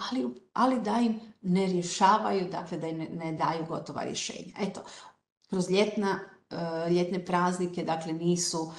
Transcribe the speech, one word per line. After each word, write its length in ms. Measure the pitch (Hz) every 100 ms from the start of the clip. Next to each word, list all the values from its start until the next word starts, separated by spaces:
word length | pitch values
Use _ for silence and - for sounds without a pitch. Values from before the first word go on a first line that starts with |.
| -
ali, 240 | 254 240 - _
ali 280 | - 254 247
da 200 | 208 233
im 200 | 233 220 - -
ne 240 | 185 190 190
rješavaju, 840 | 175 175 - 196 214 214 196 175
dakle, 280 | 175 180 160
da 80 | 160
im 120 | 160
ne, 100 | 156
ne 240 | 170 160
daju 340 | 156 156 165 160
gotova 360 | 151 - -
rješenja. 480 | 120 - - - - -
Eto, 200 | 190 - - - - - _ _ -
kroz 200 | 190 175
ljetna, 500 | 196 220 220 196 - - - -
e, 400 | 175 170 165 170
ljetne 340 | 175 175 180
praznike, 600 | 180 180 180 180 175 175
dakle, 280 | 160 165 165
nisu 600 | 165 175 175 - 165 160